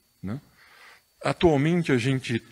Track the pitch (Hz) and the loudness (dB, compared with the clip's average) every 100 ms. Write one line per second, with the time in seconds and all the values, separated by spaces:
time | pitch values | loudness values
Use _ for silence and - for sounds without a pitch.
0 | _ - 92 135 - _ - - - - | _ -14 -10 -10 -14 _ -20 -20 -20 -20
1 | _ _ 139 139 175 143 151 175 160 131 | _ _ -6 2 2 4 2 0 2 0
2 | 123 131 - 113 - | 0 -2 -4 -6 -6